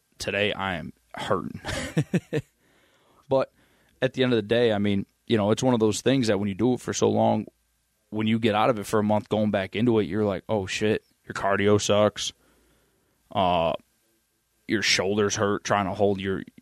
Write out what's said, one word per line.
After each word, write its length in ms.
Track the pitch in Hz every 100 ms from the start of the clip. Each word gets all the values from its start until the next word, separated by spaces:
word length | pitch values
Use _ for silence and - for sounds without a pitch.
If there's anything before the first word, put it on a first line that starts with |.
| _ -
Today, 340 | - 98 104
I 240 | - 95 85
am 160 | 71 - _
hurting. 460 | - - 95 - - - - - - - 185 -
<laughs> 100 | 151 - _ _ _ _ _ _ _ -
But 240 | 135 - _ _ _ _ _
at 140 | 131
the 80 | 127
end 100 | 127
of 40 | 120
the 40 |
day, 300 | 101 113 120
I 60 | 104
mean, 260 | 104 101 - _ -
you 100 | 113
know, 140 | 101
it's 120 | 110
one 120 | 127
of 60 | 123
those 200 | 110 101
things 280 | - 135 110
that 100 | 98
when 100 | 101
you 60 |
do 180 | 95 117
it 80 | 123
for 140 | -
so 160 | 101 110
long, 340 | 107 110 110 - - _ _ _ _ _
when 180 | 107 110
you 120 | 113
get 160 | 113
out 160 | 104 120
of 80 | 113
it 80 | 98
for 120 | 110
a 60 |
month, 240 | 104 107 -
going 220 | 104 107
back 260 | 101 95 95
into 220 | 123 110
it, 60 |
you're 200 | 87 98
like, 200 | 104 90 -
"Oh, 160 | 110
shit, 400 | 92 - 107 107 - _
your 100 | -
cardio 440 | - 98 98 101 104
sucks. 540 | - 104 104 - - - _ _ _ _ _ _ _ _ _
Uh, 440 | - 92 87 82 - _ _ _ _ _ _ _ _ -
your 140 | 104
shoulders 560 | - - 95 107 101 -
hurt 260 | 104 104
trying 220 | - 101
to 80 | 95
hold 300 | 98 101 98
your, 200 | 98 92 - -